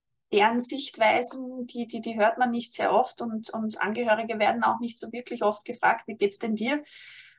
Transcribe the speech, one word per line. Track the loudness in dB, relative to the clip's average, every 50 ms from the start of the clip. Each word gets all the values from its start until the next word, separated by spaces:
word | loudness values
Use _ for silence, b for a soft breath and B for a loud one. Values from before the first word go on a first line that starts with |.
| _ _ _ _ _ _ 2
deren | 4 4 4 4 2
Sichtweisen, | 0 -2 -2 -2 -4 -6 -2 2 4 4 4 4 0 -2 -6 -8 -10 -10 -8 -8 -10
die, | -8 -6 -8 -8
die, | -6 -8 -8
die | -6 -6 0 2
hört | 4 4 4 2
man | 0 0
nicht | 0 -2 -4 -6 -4
sehr | -2 0 4 4
oft | 4 2 2 -2 -8 -8
und, | -6 -6 -6 -8 -8
und | -6 -6 -4 -6 -4 -2
Angehörige | -2 -2 -2 0 2 2 2 2 2 -2 -2 2
werden | 2 2 4 4 2
auch | 2 0 0
nicht | -2 -6 -6 -8
so | -10 -10 -10
wirklich | -10 -10 -8 -4 0 0
oft | 0 0 0 -6
gefragt, | -12 -4 2 2 2 2 2 -2 -10
„Wie | -2
geht's | 0 0 0 0 -2
denn | -4 -4 -2
dir?“ | -2 0 -2 -2 -2 -4 B B B B B B B B B B